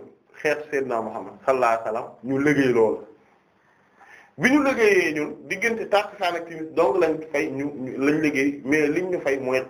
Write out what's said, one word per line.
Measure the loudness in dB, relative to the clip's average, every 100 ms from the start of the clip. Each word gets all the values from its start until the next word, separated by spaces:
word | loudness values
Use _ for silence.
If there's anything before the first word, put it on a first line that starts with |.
| -12 _ _
xeetu | -6 -2 -2 -4
Seydina | -4 -2 -4
Muhammad | -6 -10 -14 -8 0
sallallahu | 2 2
alayhi | 2
wasallam | -2 -6 -8 -10
ñu | -4 0
liggéey | 2 4 4
loolu. | 4 4 2 -8 -20 _ _ _ _ _ _ _ _ -20 -20 -20 0
Bi | 4
ñu | 4
liggéeyee | 4 4 4 4 2
ñun | -2 -6 -8 -8
diggante | -4 -2 -2 0
tàkkusaan | 0 0 -4 -4 -4
ak | -8
timis | -10 -6
donc | 0 2 4
lañ | 2 0 -2
fay | -4 -2
ñu, | -4 -6
ñu | -6 -8 -2
lañ | 2 2
liggéey, | 2 2 0 -2
mais | 0 2 2
liñ | 0 -2
ñu | -2
fay | -2 -2
mooy | 0 -2 -2